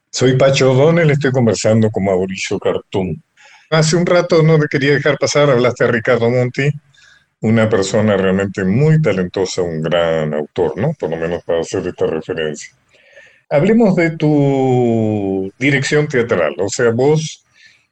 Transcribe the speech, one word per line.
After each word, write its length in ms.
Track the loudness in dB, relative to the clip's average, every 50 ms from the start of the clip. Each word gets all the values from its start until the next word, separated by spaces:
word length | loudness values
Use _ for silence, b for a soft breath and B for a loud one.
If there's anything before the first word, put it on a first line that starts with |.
| _ _
Soy 220 | -4 0 0 2 2
Pacho 400 | 4 4 2 4 4 2 2 4
O'Donnell, 360 | 4 4 4 4 4 2 2
estoy 220 | 2 2 0 0
conversando 580 | 0 2 2 0 0 0 0 2 2 2 2 0
con 160 | 0 -2 -2
Mauricio 540 | 0 0 0 -2 -4 -6 -8 -8 -6 -6 -4
Cartún. 640 | -2 -4 -4 -4 -6 _ -6 -4 -4 -4 -6 -10 -14 _ b b b b b b b -2
Hace 240 | 0 0 2 2 0
un 100 | 0 2
rato 380 | 2 2 0 2 2 2 2 4
no 160 | 4 4 2
te 80 | 2
quería 260 | 0 -2 0 0 0 0
dejar 240 | 2 0 0 0
pasar, 320 | 0 -2 -2 0 2 2 2
hablaste 360 | 4 2 2 0 0 0 0
a 20 |
Ricardo 420 | 0 0 0 0 0 0 2 2 0
Monti, 400 | 0 0 -2 -2 -2 -2 -2 -2 -4 -6 -10 b b b b b b b b b b _ 0
una 240 | 2 2 2 2
persona 480 | 2 0 0 0 0 0 0 2 2 2
realmente 480 | 2 2 0 0 0 -2 -4 -4 -2 -2
muy 380 | 0 0 2 2 4 2 2
talentosa, 640 | 2 0 0 -2 -4 -4 -4 -4 -4 -4 -4 -4 -4
un 180 | -4 -4 -4
gran 500 | -4 -2 0 0 0 0 0 -2 -2 -2 -4
autor, 420 | -4 -6 -6 -4 -2 -2 -2 -2
¿no? 160 | -2 -4 -4 -4
Por 160 | -4 -6 -6
lo 80 | -6
menos 260 | -6 -4 -4 -6 -6 -4
para 180 | -4 -4 -4
hacer 260 | -4 -4 -6 -6 -6
esta 180 | -6 -4 -4 -4
referencia. 680 | -4 -4 -4 -6 -8 -6 -6 -6 -6 -8 -10 -14 -20 _ _ _ b b b b b b b b b b b b -4
Hablemos 460 | -2 0 2 2 4 4 4 2 2
de 160 | 2 0 -2
tu 1400 | -2 -2 0 0 2 2 2 2 2 0 0 2 2 2 2 2 0 0 0 0 -2 -2 -2 -4 -4 -4 -6 -8 -6
dirección 500 | -4 -2 -2 0 -2 -2 -2 -2 -2 -2
teatral, 460 | 0 -2 -2 0 0 0 0 0 -2 -2 -4
o 100 | -6 -4
sea, 220 | -2 -2 0 0
vos 520 | 0 2 2 2 2 0 -2 -6 -12 b b b b b b b b b b b